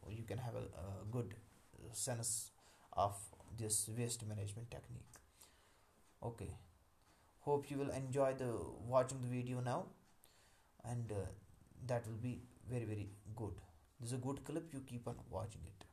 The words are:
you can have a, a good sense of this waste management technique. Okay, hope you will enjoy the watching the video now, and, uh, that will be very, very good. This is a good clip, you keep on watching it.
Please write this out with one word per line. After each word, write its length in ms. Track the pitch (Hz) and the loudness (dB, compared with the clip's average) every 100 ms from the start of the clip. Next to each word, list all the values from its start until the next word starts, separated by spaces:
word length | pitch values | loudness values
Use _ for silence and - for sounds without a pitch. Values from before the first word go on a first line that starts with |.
| - 113 | -6 -6
you 80 | |
can 140 | 110 113 | -2 -2
have 160 | 123 | -2
a, 40 | 113 | -2
a 460 | 113 - 95 95 104 | -4 -6 -6 -4 -2
good 240 | 120 101 - - - - - - | -2 -2 -6 -14 -20 -20 -16 -8
sense 580 | 117 - 117 117 - - - - - - | -2 0 2 2 0 -2 -12 -20 -20 -4
of 240 | - 101 101 - - - 110 | 4 4 4 -10 -14 -10 -2
this 320 | 110 104 - 110 | 2 2 2 0
waste 300 | 117 - 107 | 0 0 -2
management 440 | 104 104 101 117 | -2 -2 -4 -6
technique. 320 | - - 120 - - - - - - - - - - - - | -8 -8 -10 -10 -18 -20 -20 -20 -20 -20 -20 -20 -20 -20 -6
Okay, 340 | - - 82 85 - - - - - - - - | -6 -4 -6 -6 -12 -20 -20 -20 -20 -20 -20 -6
hope 300 | - 143 139 | 4 4 4
you 80 | 139 | 0
will 120 | 139 | 2
enjoy 440 | 131 135 135 135 | 2 2 6 6
the 180 | 131 127 110 73 - 117 | 6 2 2 0 -4 6
watching 340 | 131 127 135 | 8 8 2
the 80 | 123 | 0
video 320 | 123 123 127 | 0 2 0
now, 260 | 123 143 190 - - - - - - - - - | 2 2 0 -10 -20 -20 -20 -20 -20 -20 -20 -12
and, 260 | 117 120 113 | -4 -2 0
uh, 140 | 104 90 - - - - - 123 | 0 0 -6 -14 -20 -20 -10 0
that 200 | 120 110 | 0 2
will 100 | 113 | -2
be 240 | 123 120 - - - | -2 -2 -8 -14 -4
very, 140 | 123 | -2
very 240 | 110 107 98 - - 110 | 0 -2 -4 -8 -10 -4
good. 160 | 104 95 - - - - | -4 -4 -12 -20 -20 -8
This 100 | 117 | -2
is 40 | |
a 40 | 123 | 0
good 240 | 123 139 | 0 -2
clip, 280 | - 156 165 | -2 -2 -2
you 80 | 135 135 | -8 -6
keep 200 | 120 120 | -4 -4
on 100 | 120 - | -6 -2
watching 320 | 92 101 - 82 | -2 -2 -4 -10
it. 180 | - - | -12 -18